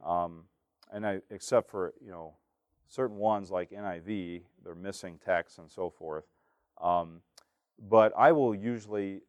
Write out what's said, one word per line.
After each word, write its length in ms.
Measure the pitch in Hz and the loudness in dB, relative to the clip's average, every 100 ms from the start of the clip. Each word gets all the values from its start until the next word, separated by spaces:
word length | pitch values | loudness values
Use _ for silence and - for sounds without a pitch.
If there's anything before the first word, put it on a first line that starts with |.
um, 400 | 78 87 87 82 90 _ _ _ _ | -2 -2 -2 -8 -20 _ _ _ _
and 140 | 104 107 | -8 -4
I, 160 | 95 - | -6 -8
except 400 | 101 - 120 - | -14 2 2 2
for, 240 | 104 87 - | -4 -6 -8
you 60 | 117 | -18
know, 240 | 87 80 - _ _ _ _ _ | -16 -16 -20 _ _ _ _ _
certain 280 | - 127 104 | -4 -4 0
ones 340 | 107 104 92 | 2 2 -2
like 220 | 92 90 | -6 -6
N 140 | 101 101 | -8 -8
I 140 | 87 | -8
V, 420 | 85 104 87 87 87 _ | -6 -6 -6 -10 -14 _
they're 120 | 87 | -16
missing 440 | 85 95 95 92 82 | -12 -10 -10 -14 -8
text 340 | - 87 - - | 0 0 0 -14
and 120 | 82 | -20
so 180 | - 87 | -8 -8
forth. 360 | - 80 78 - _ _ _ _ - | -8 -10 -10 -12 _ _ _ _ -4
Um, 440 | 85 87 85 85 _ - _ _ _ _ 101 | 0 0 -2 -12 _ -20 _ _ _ _ 6
but 240 | 110 110 - | 8 8 8
I 140 | 139 | 6
will 220 | 160 127 | 8 4
usually 680 | 101 110 120 104 104 98 98 | 0 -4 -6 -6 -4 -4 -8